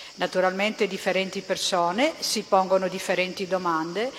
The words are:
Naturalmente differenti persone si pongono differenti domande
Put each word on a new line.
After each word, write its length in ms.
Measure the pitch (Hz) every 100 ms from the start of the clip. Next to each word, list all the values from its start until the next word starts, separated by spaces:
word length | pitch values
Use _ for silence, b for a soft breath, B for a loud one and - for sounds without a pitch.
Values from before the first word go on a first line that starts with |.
| B -
Naturalmente 720 | 180 185 185 185 214 214 202
differenti 540 | 185 196 185 190 196
persone 720 | 190 180 - 180 170 190 302 -
si 240 | - 220
pongono 440 | - 190 185 190 185
differenti 600 | 190 - 180 180 180 185
domande 640 | 185 180 160 165 180 254